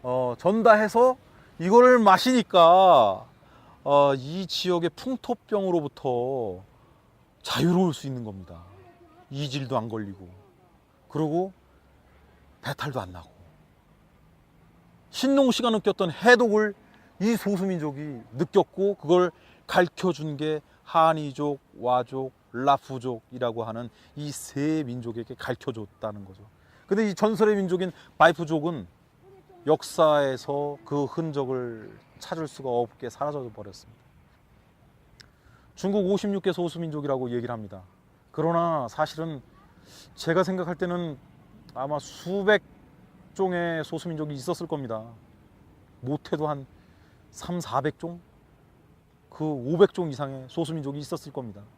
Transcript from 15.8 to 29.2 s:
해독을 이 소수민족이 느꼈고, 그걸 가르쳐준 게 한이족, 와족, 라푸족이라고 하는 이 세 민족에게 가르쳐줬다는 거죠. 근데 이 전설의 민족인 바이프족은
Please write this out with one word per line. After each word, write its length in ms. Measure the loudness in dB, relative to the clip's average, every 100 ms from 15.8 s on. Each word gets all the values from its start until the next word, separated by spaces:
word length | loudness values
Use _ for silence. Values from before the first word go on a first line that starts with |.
| 0 0 -4
해독을 640 | 2 6 6 6 2 0 -4 _ _ _ _
이 160 | -2 0
소수민족이 840 | -2 -2 -2 -4 -6 -8 -12 -12 -14
느꼈고, 640 | -6 0 2 2 0 -2 -2
그걸 340 | 2 2 2 -2 -20 _ -2
가르쳐준 680 | 2 2 0 -4 -4 -8 -6
게 240 | -6 -6 _ _
한이족, 760 | -2 4 4 2 -4 -6 -4 -6 _ -8
와족, 540 | -2 -2 -2 -8 -10 _ _
라푸족이라고 1120 | -4 0 0 0 -10 -8 -8 _ -6 -6 -4
하는 240 | -8 -8 -12 _ -20
이 160 | -12 -12
세 520 | -12 -10 -4 -2 -2
민족에게 500 | -4 -8 -8 -10 -12
가르쳐줬다는 920 | -12 -8 -8 -8 -10 -14 _ -10 -10
거죠. 180 | -16 -20 -20 _ _ _ _
근데 220 | -2 -2
이 60 |
전설의 420 | 0 -2 2 2 2
민족인 340 | 0 -2 -4 -8 -20 _
바이프족은 680 | 4 4 -2 -2 -2 -6 -12 _ _ _